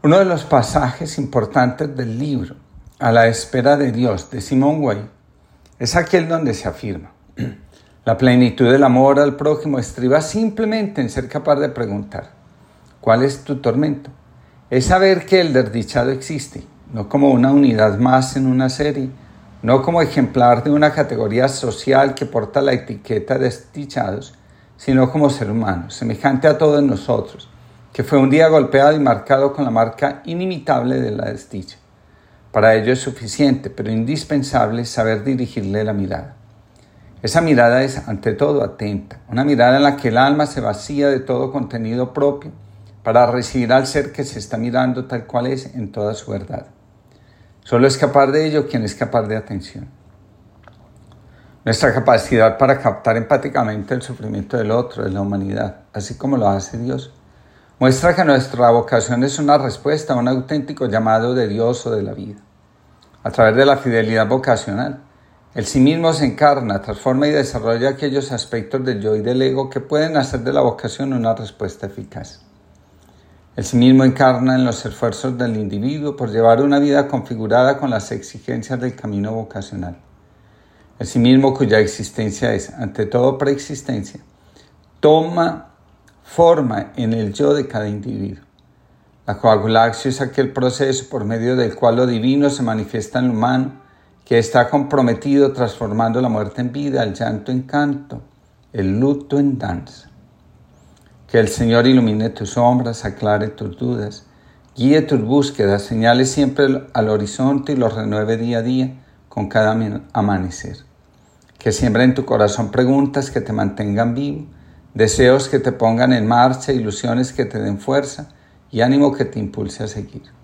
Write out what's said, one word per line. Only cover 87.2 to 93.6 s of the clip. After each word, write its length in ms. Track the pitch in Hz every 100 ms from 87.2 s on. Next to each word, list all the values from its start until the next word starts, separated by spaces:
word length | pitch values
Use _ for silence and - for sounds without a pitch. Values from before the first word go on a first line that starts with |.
| 104
yo 180 | 101 143
de 140 | 147 135
cada 220 | 110 107
individuo. 540 | 104 101 104 98 92 _ _ _ _ _ _ _ _ -
La 100 | 101
coagulatio 720 | 117 107 110 113 117 117 135
es 120 | 131
aquel 280 | 127 135 127
proceso 560 | 135 127 123 135 131 -
por 160 | 131 104
medio 300 | 113 120 127
del 180 | 113
cual 220 | - 120 117
lo 100 | 127
divino 420 | 117 123 139 143
se 140 | 139
manifiesta 560 | 120 110 101 113 101 123
en 100 | 127
lo 60 |
humano, 380 | 110 120 131